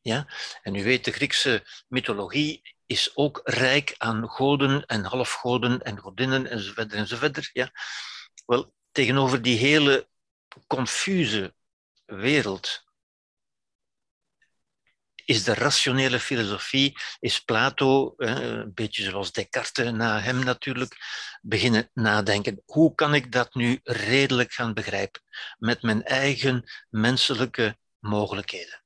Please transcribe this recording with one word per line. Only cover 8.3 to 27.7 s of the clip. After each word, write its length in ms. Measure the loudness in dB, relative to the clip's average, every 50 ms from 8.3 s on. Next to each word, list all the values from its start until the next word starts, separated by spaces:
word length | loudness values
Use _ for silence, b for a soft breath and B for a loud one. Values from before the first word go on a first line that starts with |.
| _ -20 _
Wel, 300 | 0 0 0 0 _ _ _ _ _ _
tegenover 440 | 2 2 4 4 4 4 2 2 0
die 160 | 2 2 2
hele 520 | 4 4 4 6 6 6 6 4 4 0 _ _ _ _ _ _ _ _ _ -20 -20 _
confuse 840 | _ -4 -2 -2 -2 -2 -2 0 0 2 2 2 2 0 -2 -4 -4 _ _ _ _ _ _ _ _ _ _ _
wereld 800 | -14 -10 -2 0 2 2 2 2 0 -4 -4 -6 -6 -8 -8 _ _ _ _ _ _ _ _ _ _ _ _ _ _ _ _ _ _ _ _ _ _ _ _ _ _ _ _ _ _ _ _ _ _ _ _ _ _ _ _ _ _ _ _ _ _ _ -14 -2
is 180 | 0 0 2 2
de 100 | 0 0
rationele 680 | 2 2 2 2 2 2 2 2 2 2 2 2 0
filosofie, 760 | 0 -2 0 0 0 -2 -2 -6 -6 -2 0 2 2 2 B B B B B B
is 200 | -2 -2 -2 -2
Plato, 760 | -2 0 2 2 2 2 2 2 4 6 6 4 4 0 -4
eh, 120 | -4 -4 -2
een 440 | -2 -2 -4 -6 -6 -8 -8 -10 -6
beetje 300 | -6 -6 -4 -4 -6 -6
zoals 280 | -4 -4 -4 -6 -4
Descartes, 600 | -6 -6 -6 _ -6 -6 -6 -4 -4 -2 -2 -2
na 280 | 0 0 0 0 0 0
hem 240 | 0 -2 -2 0 0
natuurlijk, 520 | 0 -2 -2 -4 -6 -4 -4 -6 -8 -8 B B B B B B B B B
beginnen 480 | B -2 0 2 4 4 4 2 2 _ _
nadenken. 680 | 0 2 4 2 2 2 2 0 0 0 -4 -6 -6 _
Hoe 300 | -2 4 6 6 6 6
kan 180 | 2 2 4 4
ik 180 | 2 2 2
dat 240 | 0 0 0 0 0
nu 240 | 0 2 2 0 0 _
redelijk 720 | -4 -4 -2 0 2 4 4 4 4 4 2 0 0 -2
gaan 200 | -4 -4 -2 -2
begrijpen? 480 | -4 -4 -4 -2 -2 -4 -4 -6 -18 _ B B B B B B
Met 240 | B -2 -2 -2 0
mijn 220 | 0 0 0 0 0
eigen 600 | 0 0 2 2 0 0 2 0 0 0 0 -4 B B B B B
menselijke 880 | -2 2 2 2 4 2 2 0 2 0 -2 -2 0 0 0 0